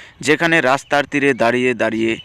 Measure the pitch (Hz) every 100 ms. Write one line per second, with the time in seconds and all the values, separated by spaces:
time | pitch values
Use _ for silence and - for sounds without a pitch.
0 | - - 131 151 165 165 127 139 - 143
1 | 139 143 139 120 117 123 127 113 113 110
2 | 113 113